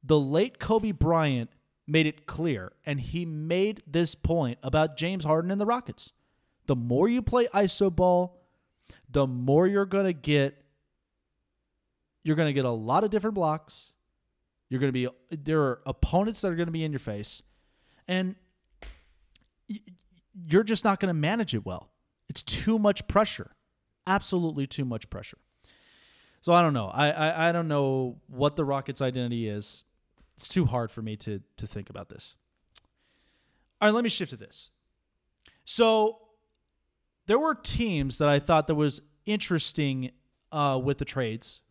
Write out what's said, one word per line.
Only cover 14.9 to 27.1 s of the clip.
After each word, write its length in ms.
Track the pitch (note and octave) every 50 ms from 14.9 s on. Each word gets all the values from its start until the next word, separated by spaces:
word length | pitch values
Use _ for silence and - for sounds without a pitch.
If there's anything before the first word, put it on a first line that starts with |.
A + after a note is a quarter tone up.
be, 160 | B2+ B2+ B2 B2 - _ _ _
there 320 | E3+ D#3 C#3+ D3 D#3 D#3
are 200 | D3 C3+ B2 A#2 _
opponents 560 | C3+ B2+ _ - - - F3+ G3+ A3 A3+ -
that 100 | - G3
are 40 | E3+
gonna 160 | E3 F3 E3+
be 120 | E3 E3 D#3+
in 80 | D#3
your 60 | D3 B2+
face, 460 | - - G#2+ G#2 G#2+ - - - - _ _ _ _ _ _ _ _ _ _ _ _ -
and 260 | F3+ F#3 F#3 F#3 G3 _ _ _ _ _ _ _ _ _ - - - _ _ _ _ _ _ _ _ - _ _ _ _ _ _
y-, 80 | G#3+ G#3+ _ - F3+ _ _ _ _ _ _ _ _ G3 F3 D#3
you're 160 | D3+ F#3+ A3+
just 200 | G#3 A3+ - -
not 160 | A3 G3 F#3
gonna 140 | - F#3+ F3
manage 400 | D#3 D3 D#3 G3+ A#3 A3 D#3+ -
it 100 | A2 G2
well. 280 | F#2+ F2+ - - _ _ _ _ _ _ _ _ _
It's 140 | - -
too 380 | - - - - - - A3+ A3
much 280 | G#3 G#3 G3 - - _
pressure. 440 | - G3+ A3 F#3+ - - F#2+ - _ _ _ _ _ _ _ _ _ _ _ -
Absolutely 580 | F#3+ G3+ - - - F3+ F3 E3 D3+ C#3 C#3
too 180 | C3 - - C#3
much 260 | B2+ A#2+ A2 - -
pressure. 260 | - - - - - _ _ _ _ _ _ _ _ _ _ _ _ _ _ _ _ _ _ _ _ _
So 100 | - F3 E3+
I 80 | F3
don't 120 | F3 D#3+ C#3+
know. 140 | B2+ G#2 F#2+
I, 240 | - B2 D3 D3